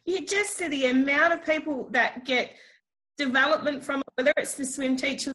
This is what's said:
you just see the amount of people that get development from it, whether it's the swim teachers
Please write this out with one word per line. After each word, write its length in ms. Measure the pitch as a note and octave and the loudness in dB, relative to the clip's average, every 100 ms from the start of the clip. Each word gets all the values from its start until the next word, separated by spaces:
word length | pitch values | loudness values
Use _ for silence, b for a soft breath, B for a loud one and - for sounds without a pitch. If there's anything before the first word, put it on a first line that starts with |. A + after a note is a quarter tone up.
| - | -4
you 200 | F#4 D4 | -4 -2
just 320 | G4+ G4+ - | 0 0 -2
see 100 | E4+ | -4
the 200 | C#4 B3+ | 0 2
amount 460 | C4 C4+ C#4+ E4 | 4 4 4 4
of 120 | E4 D#4+ | 2 0
people 420 | D#4 D#4 C4+ - | -2 -2 -6 -2
that 340 | B3 A3+ B3+ B3+ | 0 0 -2 -2
get 280 | B3+ - - B B _ _ _ - | -2 -2 -8 B B _ _ _ -6
development 680 | C#4 C4 C#4 D4+ D4 C#4 | 0 2 4 2 0 -4
from 180 | - C4+ | -4 -6
it, 60 | C4+ - | -4 -2
whether 180 | C4 D4+ | 2 2
it's 200 | B3+ - | 0 -4
the 100 | C4 | -6
swim 320 | - C4 C4 | -2 -2 0
teachers 360 | C#4 C4 C#4 | -2 -4 -6